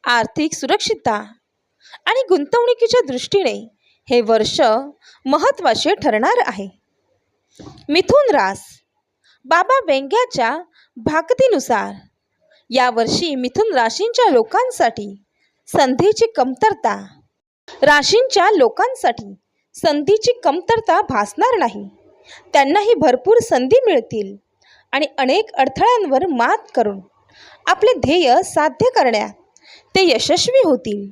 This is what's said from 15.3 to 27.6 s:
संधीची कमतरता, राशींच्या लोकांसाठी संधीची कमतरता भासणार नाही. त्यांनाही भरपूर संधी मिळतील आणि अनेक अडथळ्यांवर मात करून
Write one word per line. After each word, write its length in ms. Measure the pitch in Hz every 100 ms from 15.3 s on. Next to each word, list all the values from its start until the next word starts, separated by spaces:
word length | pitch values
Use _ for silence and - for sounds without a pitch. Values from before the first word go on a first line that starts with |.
| _ _ _ _
संधीची 560 | - 269 254 370 427 453 392
कमतरता, 600 | 254 254 440 403 226 202 196 _ _ _ _ _ - -
राशींच्या 680 | 262 294 277 427 523 403 359
लोकांसाठी 840 | 415 233 - 453 523 311 233 202 196 _ _ _ -
संधीची 640 | 339 294 294 427 466 480
कमतरता 580 | 349 320 - 466 440 339
भासणार 560 | 415 247 208 - 466 466
नाही. 300 | 254 202 202 _ _ _ _ - _
त्यांनाही 400 | 294 269 370 415 440
भरपूर 420 | 294 247 - 466
संधी 360 | - 269 262 494 494
मिळतील 500 | 302 - 226 196 202 _ _ _ _ _
आणि 140 | 269 285 -
अनेक 340 | 262 339 440
अडथळ्यांवर 720 | - 262 262 415 480 359 262 370
मात 440 | 262 240 440 - -
करून 240 | 214 196 185 _ _ _ - -